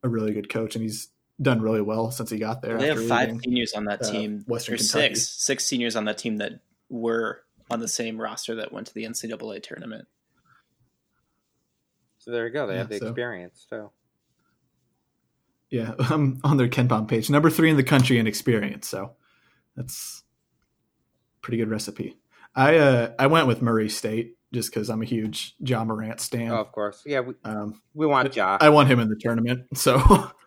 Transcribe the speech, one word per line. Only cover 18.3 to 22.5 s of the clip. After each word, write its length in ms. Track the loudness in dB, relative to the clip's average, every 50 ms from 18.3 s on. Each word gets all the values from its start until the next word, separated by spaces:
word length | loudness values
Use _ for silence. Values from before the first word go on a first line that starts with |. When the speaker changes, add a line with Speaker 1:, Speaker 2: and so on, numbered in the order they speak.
| -2 0 0 2 2 2 0 -4 -8 -10 -10
Speaker 1:
so 280 | -10 -8 -8 -8 -10 -14 _ _ _ _ _ _ _ _ _ _ _ _
that's 480 | -12 -12 -10 -10 -12 -12 -14 -14 -18 _ _ _ _ _ _ _ _ _ _ _ _ _ _ _ _ _ _ _ _ _ _ _ _
pretty 160 | -6 -4 -2
good 120 | 0 0 0
recipe. 480 | -2 -4 -6 -8 -8 -8 -10 -10 -10 _ _ _ _ _ -20 -6